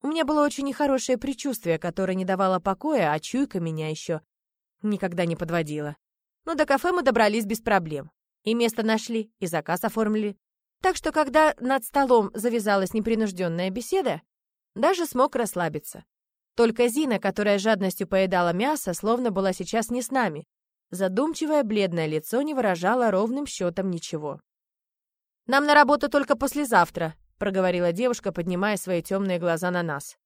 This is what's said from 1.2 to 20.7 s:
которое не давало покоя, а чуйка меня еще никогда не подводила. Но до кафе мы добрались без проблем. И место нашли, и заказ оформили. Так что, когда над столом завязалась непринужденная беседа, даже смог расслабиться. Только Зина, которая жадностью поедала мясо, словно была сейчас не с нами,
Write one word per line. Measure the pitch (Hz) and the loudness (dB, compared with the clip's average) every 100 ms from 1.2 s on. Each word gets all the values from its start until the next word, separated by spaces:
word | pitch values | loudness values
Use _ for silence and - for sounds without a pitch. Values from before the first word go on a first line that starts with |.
| - 269 285 240 170 160 | -2 -6 -6 -6 -2 -2
которое | 175 170 190 | -2 -4 -2
не | 185 185 | -2 -2
давало | 190 190 185 | 0 2 0
покоя, | 196 190 302 294 165 | -2 -4 -2 0 2
а | 151 | 0
чуйка | - 247 285 190 | -2 -4 -2 -2
меня | 165 160 160 | -4 -4 -6
еще | 156 - 156 _ _ _ _ _ _ | -6 -6 -8 _ _ _ _ _ _
никогда | 214 208 190 175 175 | -4 -2 -2 -2 -2
не | 160 | -2
подводила. | 165 170 156 151 147 147 _ _ _ _ | -2 -2 -2 -4 -6 -10 _ _ _ _
Но | - 320 | -8 -2
до | 311 | 2
кафе | 269 359 | 2 2
мы | 359 | 2
добрались | 269 233 214 214 208 | 2 4 4 2 -2
без | 220 | -4
проблем. | - 202 160 147 147 _ _ _ | 2 0 0 -8 -10 _ _ _
И | - | -4
место | 233 233 220 | 0 0 2
нашли, | 220 220 226 226 220 _ | 0 0 0 -4 -4 _
и | 180 | -4
заказ | 165 151 175 214 | -4 -2 -2 -2
оформили. | 220 214 214 208 196 _ _ _ _ | -2 0 0 -2 -8 _ _ _ _
Так | 370 359 | -2 0
что, | 320 | -2
когда | 311 285 269 311 - | 0 2 4 4 2
над | 247 269 - | -2 -2 0
столом | 285 269 247 202 | 0 4 4 4
завязалась | - 226 233 208 196 190 | -2 -2 0 2 2 2
непринужденная | 220 214 226 214 180 180 165 185 | -2 0 0 0 -2 -4 -2 -4
беседа, | 190 233 381 269 160 _ _ _ _ _ - | -6 -2 -2 0 -4 _ _ _ _ _ 0
даже | 285 370 330 | 2 2 -2
смог | 247 277 262 | 0 0 0
расслабиться. | 226 - 165 151 - - - _ _ _ _ - | -4 -2 -4 -4 -12 -18 -20 _ _ _ _ 2
Только | 233 226 240 | 2 4 2
Зина, | 233 302 202 | 2 0 0
которая | 196 190 208 202 | -2 0 2 2
жадностью | 202 214 190 - 185 | 2 2 0 -2 0
поедала | 190 190 185 175 | 2 2 2 2
мясо, | 175 247 302 - | 2 0 -2 -4
словно | 170 208 240 247 | -4 0 0 0
была | 190 190 | 0 -2
сейчас | 185 180 226 226 | -2 -2 -2 -2
не | 240 | -4
с | 240 | -2
нами, | 269 220 151 - _ _ | 0 -2 -4 -14 _ _